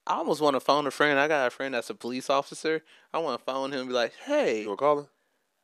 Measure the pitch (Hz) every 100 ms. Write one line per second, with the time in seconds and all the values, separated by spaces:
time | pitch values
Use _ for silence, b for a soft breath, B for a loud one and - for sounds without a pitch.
0 | - 269 311 147 151 131 - 143 143 -
1 | 147 139 151 151 123 - 135 120 - 104
2 | 117 127 - 139 - 160 156 160 _ b
3 | b 156 156 120 - 135 135 139 127 123
4 | 117 - 269 294 190 110 107 98 143 147
5 | 143 _ _ _ _ _